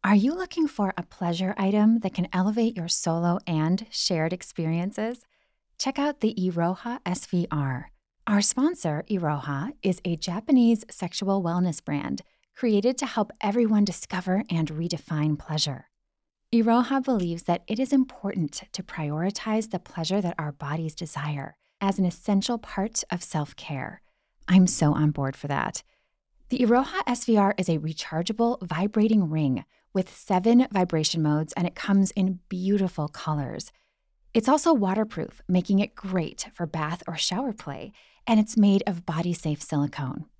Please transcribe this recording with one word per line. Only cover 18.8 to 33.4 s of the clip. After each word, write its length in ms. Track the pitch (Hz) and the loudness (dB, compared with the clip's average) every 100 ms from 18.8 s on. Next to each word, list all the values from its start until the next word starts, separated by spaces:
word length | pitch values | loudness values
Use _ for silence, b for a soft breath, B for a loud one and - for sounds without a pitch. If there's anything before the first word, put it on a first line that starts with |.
prioritize 880 | - - 151 151 185 202 220 220 220 | -12 -8 -4 -2 -4 -4 -2 -2 -2
the 80 | 175 | -6
pleasure 420 | - - 165 196 | -8 -8 -2 0
that 140 | 175 - | 0 -4
our 140 | 151 | -6
bodies 460 | 139 139 160 160 - | -6 -6 -4 -4 -6
desire 580 | 160 143 151 143 139 _ _ _ | -8 -6 -4 -6 -8 _ _ _
as 200 | 196 196 | -2 2
an 40 | |
essential 540 | 180 - - 196 202 233 | 0 0 0 2 2 -4
part 460 | - - 208 - - | -4 -4 -4 -4 -6
of 140 | 175 | -8
self-care. 800 | - 160 147 - - 139 - - _ _ _ _ - | -4 -4 -4 -10 -10 -8 -8 -12 _ _ _ _ 4
I'm 180 | 185 185 | 6 6
so 280 | - 151 | 4 2
on 180 | 151 151 | 4 2
board 240 | 147 135 - | 2 -4 -4
for 100 | 147 | -4
that. 380 | 143 - - _ _ _ _ _ _ - | -2 -2 -6 _ _ _ _ _ _ -6
The 100 | 247 | 0
Iroha 440 | 233 240 269 370 - | 4 4 2 -4 -2
S 180 | 247 | -2
V 120 | - 220 | 2 4
R 180 | 196 202 | 4 2
is 120 | 175 | 0
a 100 | 160 | 0
rechargeable, 840 | 156 156 - 160 170 214 233 247 | -2 -6 -6 -4 -4 0 0 0
vibrating 680 | 175 156 202 214 214 220 170 | -4 -2 0 2 4 4 2
ring 340 | 160 143 123 - _ _ | 2 2 0 -6 _ _
with 200 | 190 185 | -4 -4
seven 520 | - - 185 208 240 254 | -10 -2 2 6 6 6
vibration 480 | 202 180 160 156 165 | 2 2 0 0 0
modes, 320 | 151 151 156 | 2 2 -2
and 140 | - 175 | -2 -4
it 80 | |
comes 380 | - - 196 196 | -4 2 4 4
in 260 | - 190 180 _ | 2 -2 -2 _
beautiful 600 | 180 185 202 185 - 147 | -4 0 2 0 -2 -6
colors. 640 | - - 151 | -6 -4 -2